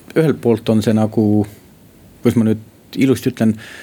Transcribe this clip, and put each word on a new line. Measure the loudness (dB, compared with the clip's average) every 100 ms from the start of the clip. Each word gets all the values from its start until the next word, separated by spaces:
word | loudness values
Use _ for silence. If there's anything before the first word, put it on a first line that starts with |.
| -8 -2
Ühelt | 0 0
poolt | 0 0 0
on | 0
see | 2 0
nagu, | 0 0 2 2 0 -6 -20 -20 -20 -20 -20 -4
kuidas | -2 2
ma | 0
nüüd | -2 -6 -20 -12 -2
ilusti | 0 0 -2
ütlen, | -2 0 -2 -6 -20